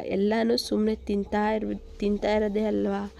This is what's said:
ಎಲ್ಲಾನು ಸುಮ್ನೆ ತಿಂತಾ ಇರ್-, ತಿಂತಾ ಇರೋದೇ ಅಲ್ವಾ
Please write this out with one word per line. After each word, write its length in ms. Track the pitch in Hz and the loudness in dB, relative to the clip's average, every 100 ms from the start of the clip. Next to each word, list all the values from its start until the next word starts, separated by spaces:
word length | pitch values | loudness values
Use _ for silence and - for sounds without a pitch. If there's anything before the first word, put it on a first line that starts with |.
ಎಲ್ಲಾನು 520 | - 190 202 220 226 240 | 0 0 2 2 2 0
ಸುಮ್ನೆ 400 | - 208 214 214 | 0 0 2 0
ತಿಂತಾ 560 | - 202 196 208 208 | -2 -2 0 0 0
ಇರ್-, 460 | 220 208 202 - - | 0 -2 -6 -8 -4
ತಿಂತಾ 380 | 202 208 208 214 | 0 0 2 2
ಇರೋದೇ 280 | 214 202 | 2 0
ಅಲ್ವಾ 480 | 214 208 202 196 202 | 0 0 0 -2 -4